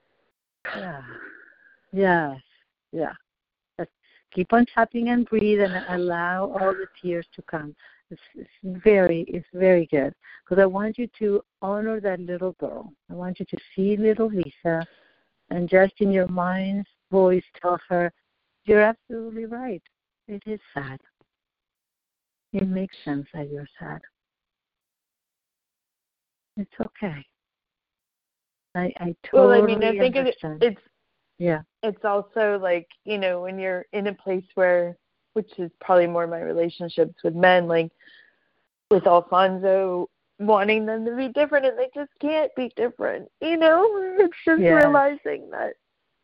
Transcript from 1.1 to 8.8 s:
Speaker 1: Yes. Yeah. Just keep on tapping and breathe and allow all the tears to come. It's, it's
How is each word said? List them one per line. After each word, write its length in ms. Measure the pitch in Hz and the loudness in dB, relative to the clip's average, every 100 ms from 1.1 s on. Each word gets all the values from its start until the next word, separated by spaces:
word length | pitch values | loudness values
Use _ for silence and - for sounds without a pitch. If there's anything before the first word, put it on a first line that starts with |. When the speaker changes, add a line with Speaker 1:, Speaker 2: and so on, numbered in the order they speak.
| 117 - - _ _ _ _ _ | -18 -20 -20 _ _ _ _ _
Speaker 1:
Yes. 480 | 190 190 175 147 131 - _ _ _ _ | 2 4 4 0 -8 -18 _ _ _ _
Yeah. 200 | 165 147 - _ _ _ _ _ - | -6 -6 -8 _ _ _ _ _ -14
Just 120 | 170 _ _ _ _ | -14 _ _ _ _
keep 200 | - 180 | -6 0
on 140 | 233 247 | 2 2
tapping 420 | - 226 233 233 | 2 0 -2 -2
and 180 | 240 240 | 0 0
breathe 340 | 220 208 208 | 0 2 2
and 220 | 196 180 180 | 2 -2 -6
allow 560 | 180 180 170 175 185 196 190 | -4 -2 -2 -4 -4 -4 -2
all 120 | 190 | -2
the 120 | 190 190 _ | -2 -8 _
tears 260 | 180 170 - - | -8 -8 -8 -18
to 60 | |
come. 320 | - 160 147 - _ _ _ | -12 -10 -10 -18 _ _ _
It's, 100 | 170 _ | -20 _
it's 480 | - - _ 190 180 | -20 -20 _ -14 -2